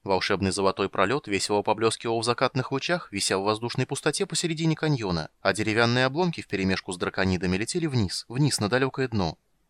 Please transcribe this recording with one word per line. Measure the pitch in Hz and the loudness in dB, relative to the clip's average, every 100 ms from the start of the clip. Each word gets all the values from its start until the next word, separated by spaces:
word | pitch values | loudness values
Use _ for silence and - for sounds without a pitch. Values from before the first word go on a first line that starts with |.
Волшебный | 98 92 - 95 98 | -2 0 0 0 0
золотой | 95 98 95 98 | 2 2 2 0
пролет | - 95 139 - | 2 2 0 0
весело | 98 - 104 | -2 2 0
поблескивал | 101 107 113 - 117 117 | 2 2 2 0 -2 -2
в | |
закатных | 113 120 131 131 - | 0 0 0 0 -4
лучах, | 135 - 175 - | -4 -2 -4 -4
вися | 98 - 95 | -4 0 0
в | |
воздушной | 101 107 120 - 127 | 0 0 -2 -2 -2
пустоте | 135 156 - 196 | -2 -2 -2 -2
посередине | 160 160 156 165 156 | -2 -2 0 0 2
каньона, | 156 135 101 82 - _ | 0 0 0 -2 -4 _
а | 98 | 0
деревянные | 95 107 107 117 123 | 0 2 2 4 4
обломки | 131 143 180 - | 2 2 -2 -2
вперемешку | - 95 95 92 - | -6 -2 0 0 -4
с | 90 | -4
драконидами | 95 - 95 92 90 92 | -4 0 0 2 0 0
летели | 113 180 160 | -2 -2 0
вниз, | 127 92 - - | 0 0 -4 -6
вниз | 123 147 - | 0 0 2
на | 104 | 0
далекое | 123 131 - 131 | 2 0 -2 -2
дно. | 107 85 - _ _ _ | 0 -2 -4 _ _ _